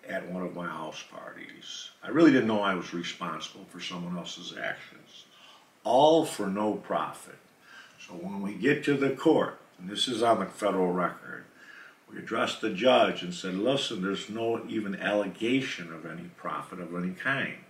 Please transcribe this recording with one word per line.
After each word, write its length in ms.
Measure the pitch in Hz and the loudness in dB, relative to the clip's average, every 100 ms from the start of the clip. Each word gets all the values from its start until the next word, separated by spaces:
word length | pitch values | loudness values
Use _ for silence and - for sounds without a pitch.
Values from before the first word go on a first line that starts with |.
| - | -6
at 220 | 95 87 | -8 -6
one 140 | 90 | -6
of 120 | 90 | -6
my 120 | 87 87 | -6 -8
house 360 | 80 80 - - | -6 -8 -10 -14
parties. 800 | - - - - - - - - _ | -14 -14 -16 -18 -16 -14 -12 -14 _
I 60 | 90 | 0
really 240 | 135 165 | 8 8
didn't 160 | 131 110 | 8 4
know 120 | 107 | 2
I 140 | 101 | 2
was 180 | 90 85 | 0 -4
responsible 720 | 87 85 - 85 78 - - 98 | -6 -6 -6 -6 -6 -10 -16 -18
for 100 | 90 | -14
someone 380 | - 90 87 90 | -10 -8 -6 -6
else's 340 | - 87 85 - | -8 -10 -12 -8
actions. 680 | - - - - - - - - - - _ _ | -6 -8 -14 -20 -20 -20 -20 -20 -20 -20 _ _
All 420 | - 131 151 160 139 | 4 8 10 8 4
for 220 | - 98 | -2 -2
no 260 | 98 107 | 0 0
profit. 640 | 101 - 82 80 - - - _ _ - - - - | -2 -2 -2 -2 -8 -18 -20 _ _ -20 -20 -20 -20
So 140 | - | -16
when 280 | 90 92 98 | -12 -8 -6
we 120 | 98 | -6
get 280 | 90 123 147 | 0 2 2
to 120 | - 139 | 2 2
the 140 | 135 | 2
court, 480 | - 160 135 95 - - - | 2 4 4 2 -6 -20 -14
and 100 | 90 | -10
this 200 | 104 131 | -2 -2
is 140 | 110 | 2
on 180 | 117 104 | 4 4
the 60 | 92 | 0
federal 460 | - 101 95 90 | -2 0 2 2
record, 520 | 90 87 - - - - - - - - _ _ | 2 -2 -4 -14 -14 -16 -20 -20 -20 -20 _ _
we 80 | 101 | -14
addressed 420 | 90 113 127 - | -6 -2 -2 -2
the 100 | 107 | -4
judge 520 | 92 123 123 101 87 | 4 6 8 6 2
and 100 | 90 | -6
said, 220 | 87 95 | -6 -6
"Listen, 480 | 92 117 139 - 104 | -2 0 0 -2 -2
there's 260 | 95 95 - | -2 -4 -6
no 380 | 110 117 113 117 | -4 -2 -2 -2
even 280 | 110 101 95 | -4 -4 -4
allegation 960 | 104 104 98 85 110 135 - - 87 | 0 0 -2 -2 0 0 0 -8 -10
of 120 | 80 | -12
any 260 | 80 82 87 - | -12 -12 -14 -10
profit 440 | 85 78 - 92 | -6 -6 -8 -10
of 120 | 85 87 | -6 -4
any 160 | 92 | -4
kind." 460 | 90 131 135 101 - | -2 -2 -2 -4 -8